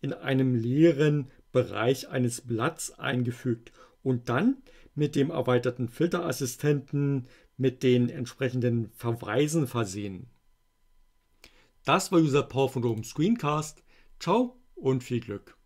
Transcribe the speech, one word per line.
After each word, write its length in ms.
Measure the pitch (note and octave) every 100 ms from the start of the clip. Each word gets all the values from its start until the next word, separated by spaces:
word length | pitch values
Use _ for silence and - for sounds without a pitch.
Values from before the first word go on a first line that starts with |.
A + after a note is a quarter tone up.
in 100 | C#3+
einem 440 | - C#3 C3+ C3 B2
leeren 760 | A2+ C3+ E3 C#3 D3+ D3 C3+ - _
Bereich 560 | C3 B2 G2+ A#2 C3 -
eines 320 | C#3 B2 -
Blatts 500 | A#2+ A2+ C3 E3 - -
eingefügt 720 | C3 B2+ A#2+ A#2+ B2+ A#2 - _ - _
und 240 | C3+ B2+ A#2+
dann 300 | B2 G#3+ C4+ - - -
mit 220 | - D3 D3
dem 140 | C3+
erweiterten 580 | C3 C3 B2 B2 A#2+ A#2
Filterassistenten 1400 | - E3+ F3 E3+ C3 C3 - D3 D3 C3 C#3+ C#3+ C#3 B2 - _ _
mit 280 | C3 B2+
den 260 | C3+ B2 A#2+
entsprechenden 800 | D3+ B2 - B2+ B2 B2 A#2 A2
Verweisen 760 | - A#2 A#2 G#2+ A2 D3 D#3+ C3
versehen. 600 | A#2 G#2+ F#2+ G2+ F#2 - _ _ _ _ _ _ _ _ _ _ _ - _ _ _ -
Das 260 | D#3+ F#3
war 80 | F3+
User 240 | D#3 C3+
Paul 240 | C3+ A#2+ C3+
von 160 | C3
Open 200 | A#2+ A2
Screencast. 800 | A2 - D#3+ A#3 D3 D3+ D3+ - _ _ _ -
Ciao 380 | - G#3 B3 - _
und 300 | - C3+ C3
viel 180 | B2 A#2+
Glück. 340 | A2+ G2+ - _